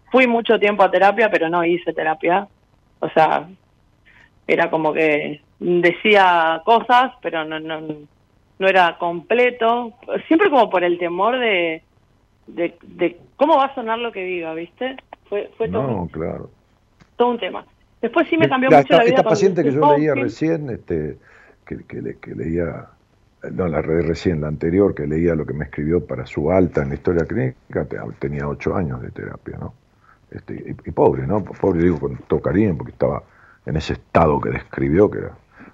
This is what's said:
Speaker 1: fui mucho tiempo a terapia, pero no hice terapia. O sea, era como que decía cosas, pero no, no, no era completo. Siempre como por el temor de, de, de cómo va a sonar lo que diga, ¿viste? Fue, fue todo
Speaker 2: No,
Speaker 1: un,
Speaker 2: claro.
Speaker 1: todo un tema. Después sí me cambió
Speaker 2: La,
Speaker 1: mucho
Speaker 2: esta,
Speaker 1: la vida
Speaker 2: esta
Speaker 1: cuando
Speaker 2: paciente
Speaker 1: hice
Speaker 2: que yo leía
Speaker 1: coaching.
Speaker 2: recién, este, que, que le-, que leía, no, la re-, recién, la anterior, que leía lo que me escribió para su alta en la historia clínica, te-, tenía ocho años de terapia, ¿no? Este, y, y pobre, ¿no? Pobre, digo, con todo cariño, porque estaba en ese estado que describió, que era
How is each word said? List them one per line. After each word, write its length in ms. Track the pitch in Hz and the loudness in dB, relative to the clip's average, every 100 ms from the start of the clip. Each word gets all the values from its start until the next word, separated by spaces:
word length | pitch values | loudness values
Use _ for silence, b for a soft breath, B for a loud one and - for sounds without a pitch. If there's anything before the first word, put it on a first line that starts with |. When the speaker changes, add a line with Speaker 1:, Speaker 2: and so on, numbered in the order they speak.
| _ | _
Speaker 1:
fui 160 | 254 247 | 2 4
mucho 320 | 233 226 214 | 2 2 2
tiempo 240 | 208 208 | 2 4
a 80 | 185 | 4
terapia, 400 | 180 196 202 214 | 4 4 4 2
pero 180 | 165 165 | 2 0
no 160 | 175 | 0
hice 280 | 170 175 170 | 2 0 -2
terapia. 560 | 160 156 156 165 185 202 _ _ _ _ _ | -4 -4 -2 0 0 -2 _ _ _ _ _
O 100 | 151 | -2
sea, 380 | - 156 143 160 190 _ _ _ _ _ b b _ - | 2 2 2 -4 -14 _ _ _ _ _ b b _ -2
era 240 | 160 165 | 0 0
como 220 | 160 156 | -2 -2
que 500 | 147 160 147 147 147 _ - | 0 0 0 -4 -10 _ -8
decía 1000 | 175 175 170 170 220 202 185 175 160 165 | -2 2 2 0 2 4 6 4 2 0
cosas, 480 | 214 226 226 247 254 - | 2 2 4 4 2 -2
pero 220 | 170 165 | -8 -6
no, 160 | 156 156 | -6 -8
no, 200 | 160 156 156 151 147 _ _ _ _ - | -8 -10 -10 -12 -16 _ _ _ _ -2
no 100 | 190 | 2
era 300 | 190 170 - | 4 4 2
completo. 960 | 175 170 151 233 247 247 226 240 233 - - 196 - | -4 -4 -2 2 2 0 0 0 -4 -12 -8 -6 2
Siempre 240 | 330 392 | 4 4
como 180 | 277 208 | 4 2
por 140 | 185 | 2
el 160 | 175 175 | 0 0
temor 400 | 175 175 208 254 | -4 -2 0 0
de, 440 | 233 185 170 160 - _ _ _ _ _ - | 0 0 -2 -4 -12 _ _ _ _ _ -14
de, 280 | - 170 - | -6 -6 -6
de 380 | - 175 170 - _ - | -18 -4 -4 -4 _ -2
cómo 200 | 285 302 | 2 4
va 100 | 269 | 2
a 80 | |
sonar 240 | 269 226 226 | -4 -6 -6
lo 100 | 233 | -6
que 120 | 202 | -8
diga, 280 | 185 180 160 | -8 -6 -8
¿viste? 420 | 160 170 - 254 269 - - - | -8 -10 -8 -10 -10 -18 -20 -8
Fue, 220 | 208 - - | -8 -6 -6
fue 120 | 185 | -4
todo 140 | 180 | -2
Speaker 2:
No, 200 | 135 101 | -2 -4
Speaker 1:
un, 60 | 85 | -6
Speaker 2:
claro. 420 | 78 87 71 - _ _ _ _ _ _ - | -6 -8 -8 -12 _ _ _ _ _ _ -2
Speaker 1:
todo 120 | 240 | -2
un 80 | 240 | -2
tema. 260 | 180 - - _ _ _ | -6 -10 -16 _ _ _
Después 240 | 233 339 311 | -4 0 0
sí 80 | 330 | 2
me 120 | 320 | 2
cambió 220 | 262 262 | 2 6
Speaker 2:
La, 80 | 147 | 6
Speaker 1:
mucho 160 | 262 | 6
Speaker 2:
esta, 20 | 262 | 6
Speaker 1:
la 80 | |
vida 60 | 233 | 6
Speaker 2:
esta 120 | 254 | 4
Speaker 1:
cuando 80 | 214 | 2
Speaker 2:
paciente 300 | 208 196 175 | 4 2 2
Speaker 1:
hice 100 | 143 | 0
Speaker 2:
que 60 | 135 | 4
yo 200 | 185 147 | 4 4
leía 180 | 151 | 2
Speaker 1:
coaching. 80 | 127 | 0
Speaker 2:
recién, 480 | 120 - 156 165 147 | -2 -2 -2 -2 -4
este, 480 | 104 - 82 76 - b b b b | -8 -4 -4 -4 -8 b b b b
que, 200 | - - | -14 -14
que 180 | - 60 | -12 -12
le-, 140 | 55 - | -10 -12
que 180 | - | -12
leía, 520 | 107 78 82 85 - - _ _ _ _ _ - | -8 -4 -2 -4 -6 -14 _ _ _ _ _ -10
no, 160 | 87 90 | -4 -2
la 140 | 78 | -2
re-, 200 | 76 82 | 0 0
recién, 380 | 80 80 95 78 | 0 -2 -2 -2
la 80 | 76 | -4
anterior, 460 | 76 85 92 101 | -4 0 2 2
que 120 | 73 73 | 0 -4
leía 280 | 78 85 80 | 0 0 0
lo 100 | 65 | -4
que 60 | |
me 140 | 69 71 | -8 -8
escribió 380 | - 73 87 | -6 -2 -2
para 220 | 71 64 64 | -2 -8 -8
su 240 | - 76 | -4 0
alta 320 | 95 87 - | 2 2 0
en 60 | 69 | -4
la 60 | 71 | -4
historia 280 | - 85 | -2 -2
clínica, 600 | 78 107 131 - - 92 | -2 -2 -4 -6 -10 -8
te-, 140 | 69 50 55 - | -6 -8 -12 -10
tenía 300 | 69 71 71 | -8 -6 -8
ocho 260 | 67 - | -6 -4
años 260 | 95 78 62 | -2 -2 -6
de 80 | 50 | -10
terapia, 460 | - - - - - | -12 -12 -14 -14 -14
¿no? 140 | - - _ b b b _ | -14 -16 _ b b b _
Este, 240 | - - | -18 -14
y, 340 | - - - - | -14 -12 -14 -8
y 40 | |
pobre, 340 | - 143 65 65 | 2 2 2 -2
¿no? 180 | 104 | -2
Pobre, 380 | 90 - 98 85 | -4 -2 0 2
digo, 180 | 87 78 | 2 2
con 160 | 73 65 - | -4 -8 -4
todo 140 | 76 | -2
cariño, 340 | 65 85 107 80 | 0 2 0 -2
porque 160 | 62 | -8
estaba 300 | - 65 71 - b b b - | -4 -2 -2 -8 b b b -6
en 100 | 78 | -6
ese 160 | - | -4
estado 480 | - - - 80 71 | -8 -2 2 2 2
que 80 | 58 | -2
describió, 600 | 62 - - 69 82 104 | -6 -8 -4 0 4 2
que 80 | - | 0
era 140 | 50 - _ B B | -10 -14 _ B B